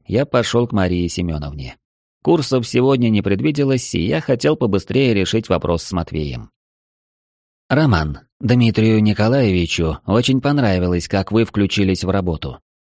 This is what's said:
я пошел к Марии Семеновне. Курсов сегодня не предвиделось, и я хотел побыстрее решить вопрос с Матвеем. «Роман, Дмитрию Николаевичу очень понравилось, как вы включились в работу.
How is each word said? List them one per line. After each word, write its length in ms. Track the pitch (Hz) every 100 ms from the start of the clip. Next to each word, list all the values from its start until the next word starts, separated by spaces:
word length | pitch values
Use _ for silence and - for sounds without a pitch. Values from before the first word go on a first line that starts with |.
| -
я 200 | 113 143
пошел 420 | 123 113 117 120
к 40 |
Марии 360 | 104 92 90 87
Семеновне. 680 | - 87 78 73 71 64 - _ _ _ _
Курсов 460 | - 165 127 131 117
сегодня 400 | 123 131 135 117
не 120 | 107
предвиделось, 760 | 104 98 147 147 139 131 - -
и 100 | 90
я 140 | 156
хотел 340 | - 123 147
побыстрее 580 | 156 120 95 - 127 135
решить 360 | 101 90 110 -
вопрос 340 | 87 - 85
с 100 | -
Матвеем. 580 | 87 82 80 73 62 55 _ _ _ _ _ _ _ _ _ _ _ -
«Роман, 520 | 135 156 90 76 69 - _
Дмитрию 640 | 110 123 113 110 110 110
Николаевичу 960 | 107 104 110 135 117 90 85 - 80 73 -
очень 340 | 107 123 131
понравилось, 680 | 143 147 117 92 90 87 -
как 240 | 98 95
вы 120 | 110
включились 600 | 113 104 98 - 95 92
в 60 | 92
работу. 500 | 95 90 80 69 62 _ _